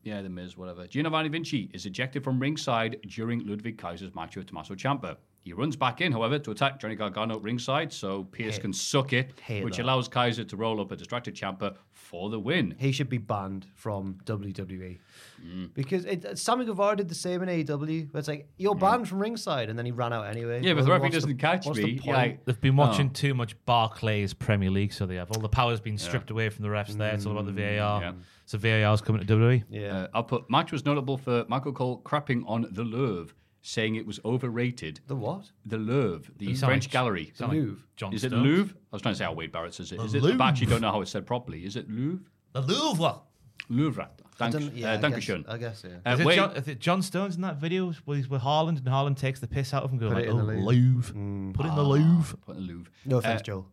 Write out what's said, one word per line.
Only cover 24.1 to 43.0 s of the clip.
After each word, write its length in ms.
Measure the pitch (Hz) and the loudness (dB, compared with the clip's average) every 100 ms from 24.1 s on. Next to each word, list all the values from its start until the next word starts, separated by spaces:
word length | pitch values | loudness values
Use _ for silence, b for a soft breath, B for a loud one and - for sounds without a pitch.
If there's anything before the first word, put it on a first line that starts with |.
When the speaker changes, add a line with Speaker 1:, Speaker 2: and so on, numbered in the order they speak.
| 107 98 - | 2 0 -2
Speaker 3:
Premier 340 | - 104 95 | 2 4 4
League, 240 | 98 101 | 2 0
so 140 | - 95 | -2 -4
they 80 | 92 | -4
have 160 | 87 | -4
all 100 | 110 | -4
the 80 | 107 | 0
power's 300 | 120 120 113 | 2 4 2
been 120 | 110 | -2
Speaker 1:
Yeah. 60 | 104 | -6
Speaker 3:
stripped 280 | - 131 - | -2 -4 -2
away 200 | 110 110 | -2 -2
from 120 | 101 | -2
the 80 | 104 | -4
refs 260 | 104 101 104 | -2 -4 -2
there. 200 | 107 107 | -2 0
It's 100 | 104 | -2
all 60 | |
about 160 | 104 101 | -2 -4
the 40 | |
Speaker 2:
Mm. 40 | 98 | -2
Speaker 3:
V 60 | |
A 160 | 101 104 | -2 0
R. 220 | 104 104 | 0 0
Speaker 1:
Yeah. 80 | 87 90 90 B - | -2 -8 -16 B -8
Speaker 3:
So 140 | 107 | -2
V 100 | 113 | 4
A 140 | 110 | 6
R's 180 | 104 107 | 6 6
coming 200 | - 110 | 4 0
to 40 | 104 | 4
W 180 | 110 | 6
W 140 | 117 123 | 8 6
E. 40 | 107 107 | 2 -8
Speaker 2:
Yeah. 160 | 101 98 | -4 -4
Speaker 1:
Uh, 60 | 92 | -2
I'll 100 | 110 | -2
put, 280 | 120 120 - | 0 -2 2
"Match 200 | 135 160 | 0 0
was 140 | 151 143 | -2 0
notable 320 | 147 131 135 | 0 0 -4
for 280 | 131 120 113 | 0 0 2
Michael 240 | 127 143 | -2 -2
Cole 240 | 139 127 123 | -2 -2 -4
crapping 460 | - 147 143 120 - | -2 -2 0 -2 0
on 220 | 113 113 | -2 -2
the 140 | 95 | -4
Louvre, 500 | 117 113 135 90 80 - _ _ | -4 -2 -2 -2 -8 -16 _ _
saying 320 | - - 110 110 | -6 -2 0 -2
it 100 | 107 | -4
was 140 | 101 110 | -6 -2
overrated." 760 | 123 127 117 123 123 80 76 - | 0 0 -2 -2 -4 -10 -10 -8
Speaker 2:
The 80 | 135 | -6
what? 360 | 110 190 202 _ 104 | -4 -6 -10 _ -8
Speaker 1:
The 120 | 110 | -4
Louvre, 540 | 110 135 113 82 - - | 0 2 2 -2 -10 -8
the 100 | 104 | -4
Speaker 3:
You 80 | 127 | 0
sound 140 | 139 | 4
Speaker 1:
French 140 | 135 - | 2 2
Speaker 3:
like, 40 | |
Speaker 1:
gallery. 400 | 131 123 92 78 - | 2 2 0 -4 -6
Speaker 3:
sound 180 | 120 | -2
like 80 | 151 | 0
Speaker 2:
Louvre. 220 | 120 98 - - | 0 -4 -16 -10
Speaker 3:
John 180 | 98 | -6
Speaker 1:
Is 100 | 107 127 | -2 0
it 40 | |
Speaker 3:
Stones. 140 | 120 | 4
Speaker 1:
Louvre? 320 | 131 170 202 - _ | 6 4 2 -4 _
I 40 | 104 | -4
was 60 | |
trying 120 | 117 | -2
to 40 | 98 | -2
say 40 | |
how 100 | 90 | -2
Wade 180 | 82 80 | -4 -6
Barrett 200 | 82 85 | -6 -8
says 180 | - 87 | -10 -10
it. 60 | 92 | -6
Speaker 3:
The 40 | 110 | -2
Speaker 1:
Is 80 | 110 | 2
it? 80 | |
I 240 | 143 247 127 | 4 6 4
actually 180 | 131 101 | 4 4
Speaker 3:
Louvre. 0 | 117 | 4
Speaker 1:
don't 60 | |
know 100 | 113 | 4
how 100 | 104 | 0
it's 100 | 92 | -2
said 140 | 104 95 | -6 -4
properly. 380 | 123 123 80 | -4 -4 -10
Is 120 | 92 110 | -8 -8
it 120 | - | -6
Louvre? 360 | 110 139 185 - _ _ | -4 -4 -4 -10 _ _
Speaker 3:
The 80 | 127 | -4
Louvre. 600 | 135 233 311 185 | 0 2 2 2